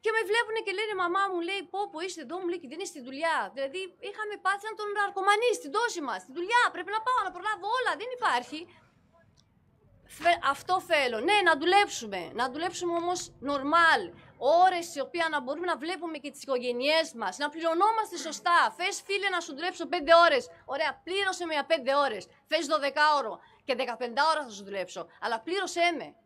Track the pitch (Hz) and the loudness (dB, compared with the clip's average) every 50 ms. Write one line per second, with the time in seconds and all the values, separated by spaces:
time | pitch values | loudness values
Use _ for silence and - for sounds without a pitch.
0 | - 427 440 453 427 349 415 466 480 453 453 453 453 392 370 381 440 427 415 381 | 0 2 0 2 2 2 2 2 2 0 -2 -4 -4 -4 -4 -2 -2 -2 -2 0
1 | 359 349 349 392 392 392 370 349 339 339 392 392 339 349 - 392 415 403 311 311 | 0 0 2 0 0 0 0 -4 -4 -4 -4 -6 -6 -6 -4 -4 -4 -4 -4 -8
2 | 339 381 339 330 294 233 320 359 370 339 349 349 330 247 277 320 392 - - 302 | -8 -8 -8 -10 -10 -8 -8 -6 -4 -4 -6 -6 -8 -12 -10 -10 -10 -10 -10 -12
3 | 240 262 262 277 320 330 311 277 220 185 - 254 269 269 269 370 381 359 - _ | -14 -12 -8 -4 -2 0 0 0 -2 -4 -6 -6 -6 -6 -4 -8 -8 -10 -12 _
4 | - 392 403 415 427 415 415 392 392 370 392 403 403 440 415 - 427 415 403 415 | -14 -12 -8 -8 -8 -8 -8 -4 -2 -2 -2 -2 -4 -10 -8 -6 -6 -6 -2 -2
5 | 403 392 392 392 381 392 415 415 480 494 415 - - 294 269 427 480 466 - 349 | -2 -2 -2 0 2 4 4 4 4 2 0 0 -4 -4 -2 0 0 0 -2 -4
6 | 294 254 214 190 - - 262 320 349 381 466 494 480 370 - 349 359 370 403 440 | -6 -6 -6 -8 -8 -10 -8 -8 -4 2 4 4 4 4 0 -4 -8 -4 -4 -2
7 | 440 494 508 480 403 370 370 349 370 427 427 370 349 415 453 508 494 415 320 285 | 0 0 0 0 0 -2 -6 -6 -4 -4 -4 -4 -2 -2 0 0 0 0 -2 -2
8 | 415 494 508 480 440 370 262 247 240 - 294 311 349 - - - _ _ _ _ | -6 -8 -6 -2 0 0 0 0 -2 -4 -12 -12 -12 -14 -20 -20 _ _ _ _
9 | _ _ _ - _ _ _ _ _ _ _ _ _ _ _ _ _ - - _ | _ _ _ -20 _ _ _ _ _ _ _ _ _ _ _ _ _ -20 -20 _
10 | _ - - - 311 339 349 339 240 262 277 - - - 359 381 370 - 339 294 | _ -20 -14 0 2 2 2 4 2 0 -2 -2 0 0 0 0 2 2 2 2
11 | 277 247 226 220 240 339 415 415 381 339 320 277 302 349 370 403 415 302 - - | 2 2 0 0 2 2 4 4 6 4 4 4 4 6 6 6 6 4 -2 -10
12 | 240 214 196 185 165 156 - 208 247 269 247 302 330 370 349 - 359 349 339 339 | -8 -6 -6 -6 -6 -6 -4 -2 -2 -2 -2 -4 -4 -4 -4 -4 -4 -2 -2 -2
13 | 339 349 359 359 - - - - - 277 285 277 269 285 311 339 339 330 302 247 | -2 -2 -4 -4 -6 -12 -14 -10 -6 -4 -2 -2 0 2 4 6 8 6 6 4
14 | 190 170 - - - - - - - 262 311 339 359 381 359 349 339 339 - 294 | 2 -4 -10 -16 -20 -20 -12 -2 2 4 6 8 6 6 4 2 -4 -6 -6 -6
15 | 262 - - 339 330 320 311 294 247 247 294 302 359 359 330 240 269 330 370 320 | -6 -4 -2 -2 -2 0 0 -2 -4 -4 -6 -4 -2 -2 -2 -2 -2 -6 -6 -6
16 | 330 339 311 294 240 294 277 - - - 269 247 240 247 240 247 262 285 311 320 | -6 -8 -8 -8 -10 -12 -12 -12 -6 -2 -2 -2 0 -2 -2 0 2 2 2 2
17 | 320 320 - 233 226 240 247 - 294 294 294 320 320 330 320 339 392 427 453 440 | 2 0 -4 -6 -6 -6 -4 -4 -6 -4 -4 -2 -2 0 2 4 4 4 4 0
18 | 427 - 359 320 - 320 294 - - 349 339 330 277 220 - - 349 392 403 - | -2 -4 -6 -10 -8 -8 -10 -4 0 4 4 4 4 4 0 -2 -4 -2 -2 -4
19 | - - 392 403 381 392 370 349 339 339 294 262 330 359 359 359 339 - 294 359 | -6 -4 -2 0 0 0 0 -2 -4 -6 -8 -4 -4 -4 -4 -4 -6 -4 -2 -2
20 | 285 285 330 339 339 339 294 247 240 - - - - - 254 277 311 294 - - | 6 8 8 8 10 8 6 2 0 -4 -16 -20 -10 -8 -4 -2 -2 -2 -4 -6
21 | _ 320 359 392 403 381 370 359 349 330 311 294 277 - 330 320 247 247 269 285 | _ -4 -2 0 0 0 -2 -4 -4 -2 -2 -2 0 2 0 0 2 2 2 4
22 | 285 262 220 190 - - - _ _ _ 302 320 330 269 311 302 269 277 269 302 | 2 2 0 -4 -10 -14 -20 _ _ _ -2 -2 0 2 0 0 0 0 2 4
23 | 302 302 302 285 247 220 180 - - - - _ _ - 254 233 262 240 233 226 | 4 6 4 4 0 -2 -6 -10 -14 -20 -20 _ _ -4 -2 -2 -2 -4 -4 -6
24 | 247 240 233 262 294 320 320 302 294 240 208 196 202 196 196 196 180 175 - 190 | -6 -4 0 2 4 4 2 0 -2 -8 -12 -16 -14 -8 -6 -6 -6 -6 -8 -12
25 | 160 - - - - 220 233 226 233 311 349 403 381 330 - 349 339 349 339 269 | -12 -12 -12 -8 -4 -4 -4 -4 -4 -4 -2 -2 -2 -2 0 2 2 2 2 -2
26 | 175 147 - _ _ | -8 -12 -16 _ _